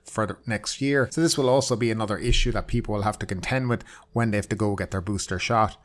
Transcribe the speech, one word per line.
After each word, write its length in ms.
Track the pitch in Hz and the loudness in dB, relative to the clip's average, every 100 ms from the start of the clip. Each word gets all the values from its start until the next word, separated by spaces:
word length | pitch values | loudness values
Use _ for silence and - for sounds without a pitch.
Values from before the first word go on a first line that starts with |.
for 200 | - - | -8 -4
the 140 | 107 92 - | -4 -4 -6
next 340 | 107 - - | -6 -4 -4
year. 260 | 135 139 123 | 0 2 0
So 100 | - | 2
this 160 | 165 147 | 2 4
will 140 | 127 | 4
also 260 | 135 131 117 | 4 2 0
be 140 | 117 | 0
another 260 | 110 107 95 | 0 -2 0
issue 340 | 120 - 123 | 2 4 4
that 140 | 104 - | 0 -2
people 280 | 120 110 | -2 0
will 80 | 107 | -2
have 160 | 104 - | -2 -2
to 80 | 98 | -4
contend 420 | 92 - 131 123 | -6 -2 -2 0
with 160 | 117 - - - | -2 -4 -20 -6
when 160 | 120 117 | -2 0
they 80 | 104 | 0
have 100 | - | -2
to 80 | 104 | 0
go 180 | 107 | 0
get 180 | 98 92 | 0 -2
their 100 | 95 | -4
booster 360 | 92 98 - 90 | -2 -4 -4 -4
shot. 380 | - 117 104 - | 0 2 2 -2